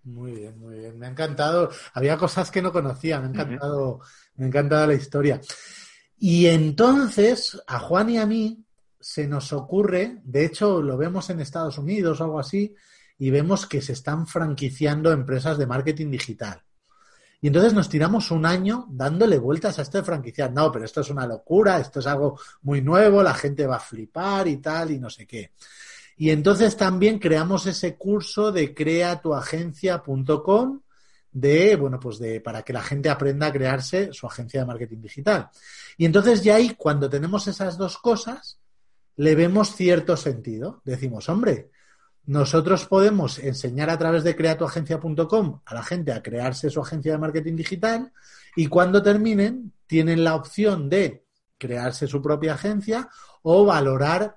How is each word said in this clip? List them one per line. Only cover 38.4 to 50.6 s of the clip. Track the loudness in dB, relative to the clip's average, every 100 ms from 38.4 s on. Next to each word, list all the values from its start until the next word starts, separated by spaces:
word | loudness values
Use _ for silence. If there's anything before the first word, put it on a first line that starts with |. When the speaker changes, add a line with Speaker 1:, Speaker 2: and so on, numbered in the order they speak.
| -18 -20 _ _ _ _ _ 0
Speaker 1:
le | 4
vemos | 6 4 4 0
cierto | 0 2 4 2 -2
sentido. | -2 -6 -8 -8 -10 -10
Decimos, | -10 -6 -6 -6 -4
Hombre, | 0 0 0 -6 _ _ _ _ _ -4
nosotros | 0 2 2 2 0 2
podemos | 4 4 4 -2 -4
enseñar | -6 -6 -6 -4 -2
a | 0
través | 0 2 0
de | 0
crea | 0 0
tu | -2
agencia | -4 -4 -6
punto | -4 -2 0
com | 2 0 -4 -12
a |
la | -12
gente | -6 -6 -4
a | -6
crearse | -6 -6 -4 -4 -4
su | -4
agencia | -6 -6 -2
de | -2
marketing | -2 -4 -4 -6
digital | -6 -2 -2 -2 -6 _ _ -20 -10 -2
y | 2
cuando | 4 6 4
terminen | 4 2 2 2 0 -2 -12 _ _
tienen | 2 2 2 2
la | 0
opción | -4 0